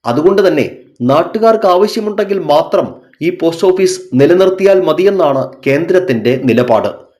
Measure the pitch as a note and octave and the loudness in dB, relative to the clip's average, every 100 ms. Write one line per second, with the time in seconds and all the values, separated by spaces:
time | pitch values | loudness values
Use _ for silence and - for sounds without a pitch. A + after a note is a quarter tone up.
0 | A#2+ B2+ E3+ G3+ F#3+ D3+ G2+ - _ _ | -2 0 2 2 2 0 -4 -8 _ _
1 | B2 C#3+ F3 A3 A3+ A3 G3 F3+ G#3 - | 0 0 0 0 0 2 2 2 0 -2
2 | G#3+ G#3 G3 G3 D#3 D3 - F#3+ A#2 - | -6 -6 -4 -4 0 0 2 -2 -4 -12
3 | _ _ D#3+ F3 E3 E3 F#3+ F#3 F#3 - | _ _ -6 -2 -4 0 0 2 -2 -4
4 | - B2+ C#3+ F3+ F#3 F#3 G3 F#3 E3+ D#3 | -4 2 4 4 2 2 2 2 0 0
5 | F#3+ G3 D3+ C3+ B2+ - C3+ C#3+ E3+ F#3 | 0 2 0 -2 -6 -6 -2 -2 0 -2
6 | F3 A2+ A2 C3 C3+ A2+ A#2+ A2 G2+ - | 0 -2 0 0 0 0 2 0 0 -8
7 | - | -20